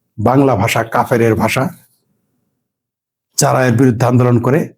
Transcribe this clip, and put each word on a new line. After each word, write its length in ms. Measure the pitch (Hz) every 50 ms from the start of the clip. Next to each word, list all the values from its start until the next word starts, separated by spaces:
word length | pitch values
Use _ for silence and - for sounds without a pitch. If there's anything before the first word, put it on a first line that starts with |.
| _ _ _ 110
বাংলা 380 | 104 120 131 139 139 131 123
ভাষা 280 | 95 110 113 - 120 110
কাফেরের 500 | - - 123 - - 131 113 117 113 107
ভাষা, 340 | - 220 208 - - 92 170 - - _ _ _ _ _ _ _ _ _ _ _ _ _ _ _ _ _ _ _ _ _ _ _ _ _ _ _ _ _ _ _ -
যারা 280 | 143 135 131 131 127
এর 100 | 127 113
বিরুদ্ধে 300 | 113 135 127 110 123 123
আন্দোলন 320 | 120 127 120 127 123 120 113
করে, 300 | 120 123 135 170 139 - -